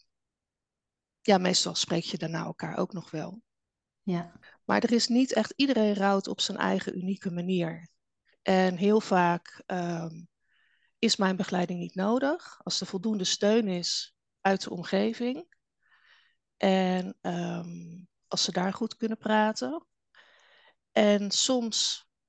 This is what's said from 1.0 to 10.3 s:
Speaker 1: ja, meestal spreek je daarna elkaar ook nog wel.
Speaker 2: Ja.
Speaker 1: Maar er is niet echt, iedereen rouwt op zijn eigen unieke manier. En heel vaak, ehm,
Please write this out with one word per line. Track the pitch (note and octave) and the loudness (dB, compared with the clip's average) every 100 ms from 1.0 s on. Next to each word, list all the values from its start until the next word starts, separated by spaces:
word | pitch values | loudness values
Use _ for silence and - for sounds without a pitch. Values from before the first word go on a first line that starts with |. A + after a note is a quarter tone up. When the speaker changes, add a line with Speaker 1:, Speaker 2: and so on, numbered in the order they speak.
| _ _ | _ _
Speaker 1:
ja, | - F#3+ | 4 4
meestal | F#3 F#3 F3 | 4 0 0
spreek | E3 - E3+ | -2 -2 -2
je | - D#3+ | -4 -6
daarna | D#3+ E3 | -6 -6
elkaar | - - D#3 - | -8 -8 -8 -4
ook | F#3 | -4
nog | F3 - | -6 -10
wel. | D#3 F3 G#3 - _ _ _ _ _ | -10 -10 -14 -20 _ _ _ _ _
Speaker 2:
Ja. | - F3 F3 - - _ | -4 -4 -4 -14 -20 _
Speaker 1:
Maar | - G#3 | 0 0
er | A#3 | 2
is | A#3 - | 2 2
niet | A#3+ C4 | 2 2
echt, | A3 G#3+ - | 0 -2 0
iedereen | C#4 A3+ G#3+ | 2 4 2
rouwt | G3+ G3 G3 - | 2 2 2 0
op | - | -4
zijn | - F#3+ | -4 -2
eigen | F#3 F#3+ - - | 0 0 -2 -6
unieke | F#3 G3 F#3+ | -4 -4 -4
manier. | F3 F3+ F#3 E3 E3 E3+ _ _ _ _ _ | -4 -2 0 -2 -4 -14 _ _ _ _ _
En | - F#3 F#3 F3 | 2 4 4 2
heel | G3+ G#3+ | 4 4
vaak, | - F#3 F3 E3+ - - - | 4 4 4 2 -4 -16 -6
ehm, | F#3 F3 E3 E3 D#3+ E3+ | -4 -2 -4 -6 -10 -18